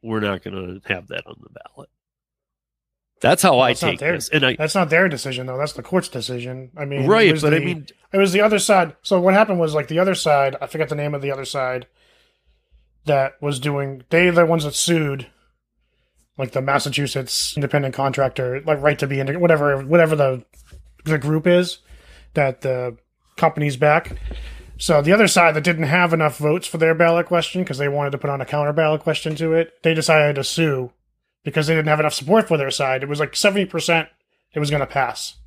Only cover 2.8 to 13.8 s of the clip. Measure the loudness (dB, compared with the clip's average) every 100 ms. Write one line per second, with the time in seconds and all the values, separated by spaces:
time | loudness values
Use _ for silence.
2.8 | _ _ _ _ 2 4 4 4 4 0
3.8 | -2 -4 -4 -4 -2 0 0 0 -2 0
4.8 | 0 2 2 -2 -8 -8 -8 -6 -8 -8
5.8 | -2 -2 -2 -8 -8 -8 -10 -12 -16 -12
6.8 | -8 -4 2 4 4 2 2 0 0 -8
7.8 | -12 _ _ 0 2 2 2 2 2 2
8.8 | 2 -4 -2 2 4 4 4 2 0 -2
9.8 | -2 -2 0 0 2 2 2 -2 -10 -6
10.8 | -6 -4 -4 -4 -6 -8 -8 -6 -6 -6
11.8 | -10 _ _ _ _ _ _ _ _ _
12.8 | _ _ -2 0 0 _ -8 -6 -4 -4